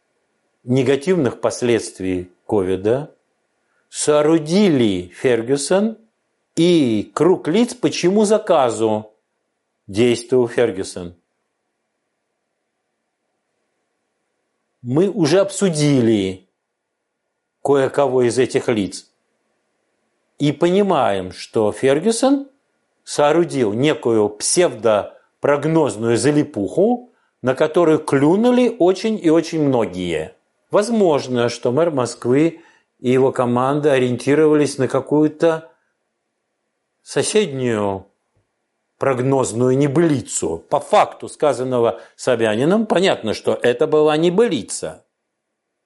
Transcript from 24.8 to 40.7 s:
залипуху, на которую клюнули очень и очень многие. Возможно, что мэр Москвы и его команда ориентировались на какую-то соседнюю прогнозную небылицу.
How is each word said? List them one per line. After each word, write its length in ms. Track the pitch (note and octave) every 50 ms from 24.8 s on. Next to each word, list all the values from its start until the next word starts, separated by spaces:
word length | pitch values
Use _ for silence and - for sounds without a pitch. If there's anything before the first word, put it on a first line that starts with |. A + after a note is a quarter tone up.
| G#2+ A2+ G#2+ G2+ F2+ - - - _ _ _ _ - C3 D3 C#3 B2+ D#3 D#3+ D#3+ D3+ B2 G2 G#2+ A2+ A#2 A#2+ G#2+
залипуху, 960 | G2+ C#3+ D3 D3+ C#3+ - - G#2+ G2 F#2 - D#3 F#3+ A#3 B3 B3 - - _ _ _ _ _ -
на 140 | - B2+ C3
которую 460 | - D#3 D3+ D#3 F3 F3 - D#3+ -
клюнули 760 | - - - C3+ C#3 D3+ F3+ G#3 A#3 B3 B3 B3 B3 A#3 - -
очень 400 | E3 F3+ F#3+ F#3 - A3+ A3 F#3
и 100 | - D#3+
очень 320 | D#3 E3+ D#3+ - E3 D#3+
многие. 720 | D3+ C#3 C3 A#2+ G#2+ F2 F2 F#2 F2+ F2 D#2+ D#2 D#2 - - _ _ _ _ _ _ -
Возможно, 800 | D3 F#3+ G#3 A#3 A#3 A3 G3 E3+ D3 C3 A#2 B2+ B2+ A#2+ A#2 A#2+
что 220 | A#2 - - B2+
мэр 220 | A#2+ C#3+ E3+ E3+
Москвы 720 | D3+ C3 B2 A2+ - - - A#2+ B2+ C#3 D#3+ E3 D#3+ - - _ _ _ _ _ _ _
и 120 | - B2
его 200 | B2+ C3 C3+ C3
команда 600 | B2 - B2+ A#2+ B2 B2 B2+ C3+ C#3+ D3+ C#3+ D3+
ориентировались 840 | C3+ C3 B2+ B2 B2 A#2 - C3 C#3+ D3+ D#3+ D3+ D3+ D3+ D3 C3+ - -
на 100 | C3 A#2+
какую-то 840 | - C3+ C3 - D3 D3+ D3+ D3+ D3+ - E3 E3 D#3+ D#3+ - - _ _ _ _ _ _ _ _ _ _ _ _ _ _ _ _ _ _ _ _ _ _ _ _ _ _
соседнюю 1040 | _ - - D3 C#3 - - G#3+ G#3+ E3 C3+ C3+ B2+ B2 A#2 G#2 G#2 G2+ G2 F#2+ - _ _ _ _ _ _ _ _ _ _ _ _ _ _ _ _ _ _ -
прогнозную 800 | - C3+ C3 A#2+ B2 C3+ C#3 C3+ B2 F2+ G#2 A#2 B2 B2+ B2+
небылицу. 880 | C3+ D3 D3 C3 D#3+ F3 E3 D3 B2 G2+ - - - - D#2+ E2 E2 - -